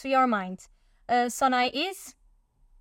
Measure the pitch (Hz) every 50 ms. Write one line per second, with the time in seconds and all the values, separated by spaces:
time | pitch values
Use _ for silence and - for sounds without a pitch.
0 | - 269 269 262 262 247 226 202 185 185 190 - - - _ _ _ _ _ _
1 | _ - 233 247 240 247 - - 277 262 254 247 247 254 - 269 320 381 381 -
2 | - - - _ _ _ _ _ _ _ _ _ _ _ _ -